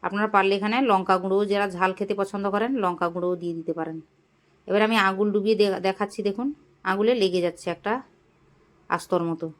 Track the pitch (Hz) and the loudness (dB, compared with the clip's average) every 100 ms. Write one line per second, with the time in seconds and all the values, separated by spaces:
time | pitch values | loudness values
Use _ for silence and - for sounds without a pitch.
0 | 180 196 214 208 196 202 208 233 269 196 | -4 -2 2 2 4 2 0 0 4 2
1 | 185 190 185 196 208 202 202 180 185 190 | 4 0 2 0 2 0 0 0 -2 0
2 | 196 202 196 208 202 202 233 269 190 175 | -4 -2 -2 -2 -2 0 0 0 0 0
3 | 175 170 180 180 175 165 165 165 160 160 | -2 -2 -2 -2 -4 -6 -6 -4 -4 -8
4 | 156 _ _ _ _ _ - 196 214 226 | -14 _ _ _ _ _ -2 0 2 2
5 | 190 190 208 208 202 214 208 185 185 190 | 2 2 0 2 2 2 2 2 -2 -2
6 | 202 - 202 196 262 294 _ _ - 190 | -4 -4 -4 -2 -6 -6 _ _ -4 0
7 | 214 247 190 180 175 165 - 170 - 240 | 2 4 2 2 0 -2 -8 -6 -2 -4
8 | - _ _ _ _ _ _ _ _ 170 | -4 _ _ _ _ _ _ _ _ -4
9 | - 180 170 165 165 151 | 0 0 0 -4 -8 -12